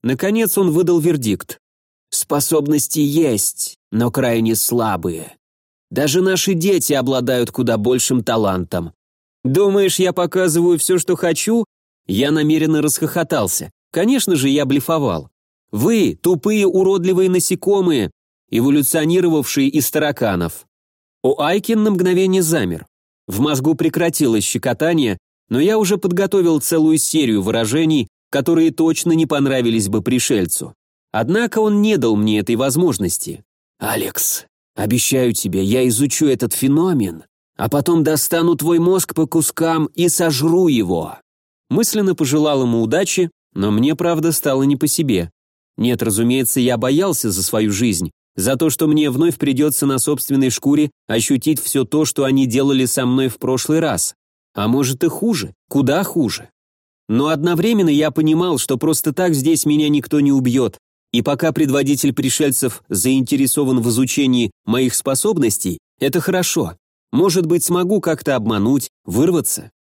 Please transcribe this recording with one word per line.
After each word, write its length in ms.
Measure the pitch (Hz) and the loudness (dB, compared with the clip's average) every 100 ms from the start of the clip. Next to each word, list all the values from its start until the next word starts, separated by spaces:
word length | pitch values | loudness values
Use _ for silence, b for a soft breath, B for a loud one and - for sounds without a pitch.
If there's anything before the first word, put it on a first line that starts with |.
Наконец 560 | 117 135 190 220 220 196 | -4 -2 -2 0 0 0
он 140 | 190 | 0
выдал 280 | 156 175 175 | 2 2 2
вердикт. 600 | 156 156 117 92 - - _ _ _ _ _ | 2 0 -2 -4 -6 -20 _ _ _ _ _
«Способности 880 | - - 147 143 160 147 151 - - | -8 -4 -4 0 0 2 0 0 -2
есть, 760 | 147 147 156 107 - - - - _ | 0 2 0 0 -2 -6 -12 -12 _
но 200 | 107 117 | -2 -2
крайне 440 | 123 123 117 113 110 | 0 0 0 0 0
слабые. 840 | - 120 110 92 90 80 80 - _ _ _ _ _ | 0 -2 -2 -2 -4 -8 -14 -20 _ _ _ _ _
Даже 320 | - 147 156 | -2 0 2
наши 320 | 190 185 - | 2 0 0
дети 400 | 180 175 185 - | 0 2 0 0
обладают 580 | 139 127 131 123 123 117 | 0 0 -2 0 0 -2
куда 260 | - 123 113 | -2 -2 0
большим 460 | 107 123 - 127 | 0 0 0 -2
талантом». 680 | 113 113 104 92 85 90 82 - _ _ _ _ | 0 0 0 -2 -4 -6 -8 -14 _ _ _ _
«Думаешь, 560 | 127 143 202 196 190 - | -2 2 2 2 0 0
я 140 | 185 | 0
показываю 640 | 175 175 185 185 160 175 170 | 0 -2 0 0 2 2 2
все, 200 | - 185 | 2 -2
что 180 | - 175 | 0 -2
хочу?» 500 | 175 165 - 233 220 _ _ _ - | 0 -2 0 0 -2 _ _ _ -6
Я 240 | 95 139 | -2 0
намеренно 500 | 156 151 156 156 156 | 2 2 2 2 2
расхохотался. 880 | 151 - 156 175 160 156 98 - 82 _ _ | 0 -2 -4 -2 -2 -2 -2 -4 -8 _ _
Конечно 440 | 160 208 269 - 170 | -2 0 0 2 0
же, 140 | 139 | 2
я 160 | 139 135 | 0 2
блефовал. 640 | 139 - 160 135 82 67 _ _ _ _ | 0 0 -2 0 -4 -8 _ _ _ _
«Вы, 480 | 104 147 226 139 78 | -2 2 2 2 0
тупые 460 | 175 180 208 214 196 | 0 0 0 2 2
уродливые 640 | 185 190 196 175 185 190 | 2 2 2 0 2 2
насекомые, 840 | 180 - 180 - 202 185 143 92 _ _ _ _ | 0 0 -2 0 0 2 0 -2 _ _ _ _
эволюционировавшие 1200 | 113 131 147 139 160 156 175 180 156 135 143 139 | 0 2 2 2 0 0 2 2 0 -2 0 0
из 200 | 151 - | 0 -2
тараканов». 760 | 156 151 139 113 90 85 - - _ _ _ _ _ - | -2 -2 -2 -2 -2 -4 -8 -20 _ _ _ _ _ -2
О'Айкен 520 | 139 147 196 - 226 | 0 0 -2 0 0
на 140 | 214 | 2
мгновение 500 | 190 180 180 190 190 | 2 2 2 2 2
замер. 440 | 165 160 95 82 - _ _ _ - | 2 0 -2 -6 -10 _ _ _ -10
В 120 | 95 | -2
мозгу 360 | 147 143 143 160 | 0 0 0 0
прекратилось 680 | 165 156 170 - 135 113 | 0 0 -2 2 2 2
щекотание, 720 | 95 120 131 120 156 170 123 92 _ _ _ | 0 -4 -4 -2 0 0 0 -2 _ _ _
но 100 | 120 | 0
я 180 | 170 220 | 2 2
уже 200 | 196 202 | 2 0
подготовил 640 | 190 175 196 196 175 160 | 0 -2 0 2 2 2
целую 380 | - 165 156 156 | 0 2 2 2
серию 440 | - 160 135 107 | 0 0 0 0
выражений, 680 | 95 117 110 139 165 151 117 _ _ | 0 -2 0 0 2 0 -2 _ _
которые 420 | 139 139 170 165 | -4 0 2 2
точно 420 | - 160 160 170 | 2 0 0 0
не 120 | 160 160 | 0 2
понравились 640 | 147 139 131 120 113 98 | 0 0 0 0 0 0
бы 140 | 107 | -2
пришельцу. 720 | 98 127 - 117 87 - 71 - _ _ _ | 0 -2 0 0 0 -4 -8 -16 _ _ _
Однако 480 | 107 117 196 233 220 | -4 0 0 0 0
он 220 | 214 208 | 0 2
не 160 | 208 208 | 2 2
дал 180 | 123 107 | 2 2
мне 240 | 107 104 | 2 0
этой 160 | 101 117 | 0 -2
возможности. 880 | 135 131 180 117 90 - - - - _ _ _ | 0 0 0 0 -4 -6 -10 -14 -18 _ _ _
«Алекс, 680 | - - - - - - - _ _ - | -6 -4 -6 -4 -4 -6 -10 _ _ -8
обещаю 580 | 104 120 - 131 123 | -2 0 0 0 0
тебе, 300 | 107 101 92 | -2 -4 -2
я 240 | 95 123 127 | 0 2 2
изучу 380 | 107 139 - 151 | 2 0 0 0
этот 280 | 127 120 | 0 -2
феномен, 680 | - 135 143 185 156 98 82 - _ _ _ | -2 0 2 2 0 -2 -6 -18 _ _ _
а 120 | 107 | -2
потом 340 | 143 156 170 | 0 2 2
достану 520 | 156 156 - 170 170 170 | 2 0 0 0 2 0
твой 240 | 147 170 | 2 2
мозг 340 | 170 190 - | 2 0 0
по 140 | - 160 | -2 0
кускам 580 | 165 151 - 165 160 151 - | 0 -2 -2 -2 0 -2 0
и 140 | 175 | 0
сожру 580 | - 170 135 160 175 180 | 2 0 0 2 2 4
его». 500 | 123 92 87 78 - _ _ _ _ _ | 2 0 -2 -4 -12 _ _ _ _ _
Мысленно 460 | 156 226 214 196 175 | -2 0 0 0 0
пожелал 480 | 147 151 151 143 | 0 2 2 2
ему 180 | 123 117 | 0 0
удачи, 500 | 113 156 190 - 175 _ _ | 0 0 0 0 -2 _ _
но 180 | - 101 | -4 0
мне, 240 | 104 131 156 | 2 0 0
правда, 380 | 170 165 165 | 0 0 0
стало 300 | 160 151 135 | 0 0 0
не 120 | 139 139 | 2 2
по 120 | 151 | 0
себе. 440 | - 143 98 85 _ _ _ _ - | 0 0 0 -2 _ _ _ _ -4
Нет, 260 | 117 120 | -2 0
разумеется, 560 | 117 101 117 131 123 - | 0 0 2 2 0 0
я 180 | 123 120 | 0 0
боялся 540 | 127 143 196 160 117 | 2 2 0 -2 -4
за 120 | 92 | -4
свою 280 | 95 113 107 | -2 0 0
жизнь, 400 | 98 120 92 85 _ _ - | 0 0 -2 -4 _ _ -6
за 200 | 95 135 | -2 0
то, 140 | 160 | 0
что 180 | - 160 | 0 0
мне 220 | 151 147 | 2 2
вновь 280 | 127 170 - | 2 0 0
придется 480 | 156 131 151 143 139 | -2 0 0 0 0
на 120 | 135 | 0
собственной 520 | - 147 - 139 131 | -2 -2 -2 0 0
шкуре 420 | - 139 147 151 _ _ | 0 0 2 0 _ _
ощутить 540 | 113 - 135 151 151 | -4 0 0 0 -2
все 240 | - 139 127 | -2 -2 0
то, 180 | 151 | 0
что 220 | 156 - 135 | 0 0 0
они 200 | 135 131 | 2 2
делали 380 | 120 139 131 127 | 2 2 2 0
со 200 | - 123 | 0 0
мной 240 | 127 131 | 0 0
в 80 | 117 | -2
прошлый 420 | 127 127 - 156 | -4 -2 0 0
раз. 360 | 160 101 - - _ _ _ | 0 -2 -4 -8 _ _ _
А 140 | - 104 | -4 0
может 360 | 131 131 131 170 | 0 0 0 -2
и 20 | |
хуже, 460 | - 226 180 98 - _ | 0 -2 -2 -6 -14 _
куда 340 | 143 131 156 | 0 2 0
хуже. 460 | 190 175 120 - - _ _ _ _ _ _ | -2 -2 -2 -4 -14 _ _ _ _ _ _
Но 200 | 113 147 | -2 0
одновременно 600 | 156 170 170 208 226 170 | 0 0 0 2 2 2
я 220 | 147 156 | 2 2
понимал, 460 | 143 156 160 180 143 | 0 2 2 0 -2
что 200 | - 127 | -2 -2
просто 360 | 160 151 - | 0 0 -2
так 200 | 143 180 | -2 0
здесь 320 | 147 135 156 151 | 2 2 0 2
меня 220 | 151 151 | 0 2
никто 320 | 147 - 147 | 0 0 0
не 140 | 143 | 2
убьет, 440 | 139 123 123 120 - _ _ _ | 2 2 0 0 -4 _ _ _
и 80 | 120 | -4
пока 300 | 117 143 165 | -2 0 0
предводитель 640 | 160 147 139 135 143 143 | 0 0 2 0 0 0
пришельцев 680 | 117 131 - 147 131 131 - _ | 0 -2 0 0 0 -4 -6 _
заинтересован 920 | 101 131 135 127 143 135 - 135 131 | -2 0 0 0 0 0 0 0 0
в 80 | 117 | 0
изучении 640 | 117 131 - 135 123 110 _ - | 0 0 0 2 2 0 _ -4
моих 280 | 117 127 | 0 0
способностей, 840 | - - 135 208 185 120 - 95 85 _ _ | -2 -2 -2 0 0 0 0 -6 -8 _ _
это 200 | 135 175 | -2 -2
хорошо. 560 | 170 180 180 175 95 87 _ _ _ | 0 -2 0 -2 -4 -8 _ _ _
Может 340 | 131 190 175 165 | 0 2 2 2
быть, 180 | 170 | 0
смогу 380 | - 175 180 208 | 0 0 0 0
как-то 340 | - 156 - 131 | 0 -2 0 -2
обмануть, 540 | 107 107 104 139 - _ - | 0 0 2 0 -2 _ -4
вырваться. 640 | 92 165 170 - - - _ | 0 2 2 -2 -8 -10 _